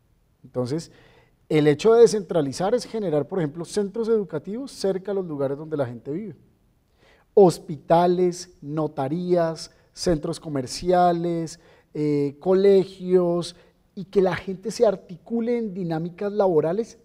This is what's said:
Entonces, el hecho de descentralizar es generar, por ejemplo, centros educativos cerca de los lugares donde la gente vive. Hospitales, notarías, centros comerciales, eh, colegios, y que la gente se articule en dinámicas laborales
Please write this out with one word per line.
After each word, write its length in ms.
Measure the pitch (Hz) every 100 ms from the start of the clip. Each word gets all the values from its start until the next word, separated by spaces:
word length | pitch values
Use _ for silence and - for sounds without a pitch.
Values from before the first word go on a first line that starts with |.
| _ _ _ _
Entonces, 480 | 127 127 123 156 - _ _ _ _ _ -
el 180 | 151 151
hecho 260 | 147 214
de 80 | 233
descentralizar 720 | 226 208 - 175 139 123 185 240
es 100 | -
generar, 420 | 226 190 147 143
por 120 | 196
ejemplo, 260 | 156 170 165
centros 420 | 214 202 226 220
educativos 640 | 226 196 151 - 220 277
cerca 400 | - 196 190 190
de 40 | 196
los 100 | 180
lugares 320 | 147 135 139
donde 180 | 156 151
la 100 | 120
gente 260 | 120 139
vive. 240 | 156 214 135 _ _ _ _ _ _ _ _ _
Hospitales, 1200 | - 185 - - 147 - 170 180 180 180 170 - _
notarías, 1120 | 143 156 151 151 135 165 180 175 165 160 - _ _
centros 480 | - - 156 165 156
comerciales, 1200 | 165 143 127 - 175 180 175 170 170 170 160 - _ _ _
eh, 440 | - 151 147 143 143
colegios, 1160 | 180 190 196 196 185 - 180 180 175 175 170 - _ _ _ -
y 100 | 180
que 160 | 202
la 140 | 185 170
gente 360 | - 190 220
se 140 | 190 226
articule 720 | 190 - 165 - 233 226 240
en 160 | 220
dinámicas 580 | 185 170 160 170 170 202
laborales 680 | 208 190 156 156 196 226 -